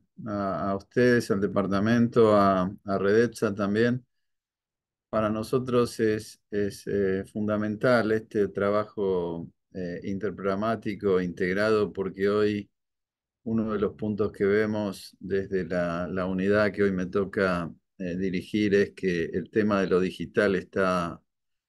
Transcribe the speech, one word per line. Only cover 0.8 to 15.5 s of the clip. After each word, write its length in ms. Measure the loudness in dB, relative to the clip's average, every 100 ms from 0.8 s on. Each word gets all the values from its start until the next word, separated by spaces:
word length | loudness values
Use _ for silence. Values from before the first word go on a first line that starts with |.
| -2 2 4 4 2
al 80 | -2
departamento, 920 | 0 0 0 0 2 2 4 6 6
a, 280 | 6 6 4 0 -6
a 140 | -6 -2
Redetza 560 | 4 4 2 0 -4
también. 520 | -2 -2 2 2 0 -6 _ _ _ _ _ _ _ _ _ -4
Para 180 | -2 0
nosotros 720 | -2 -2 -2 0 0 0 0
es, 400 | 0 0 -4 -20 -8
es, 360 | -4 -4 -6 -4
eh, 380 | 0 0 -2 -4
fundamental 800 | -6 -2 -2 -2 0 2 4 2
este 360 | -2 -2 -2 0
trabajo, 1040 | 0 0 0 -2 -4 -2 0 -2 -6 -10 _ _
eh, 260 | -12 -10 -8
interprogramático 1160 | -8 -6 -6 -4 -4 -2 -2 -4 -4 -2 2 2
integrado, 720 | 0 -2 -2 0 2 2 0
porque 380 | -4 -6 -2 0
hoy 400 | 2 2 -2 -6 _ _ _ _ _ _ _
uno 320 | -4 -2 -2
de 40 | -2
los 120 | -2 -4
puntos 360 | -6 -2 -2
que 140 | 0 2
vemos 680 | 2 2 -2 -4 -8 -14 -14
desde 460 | -4 -4 -2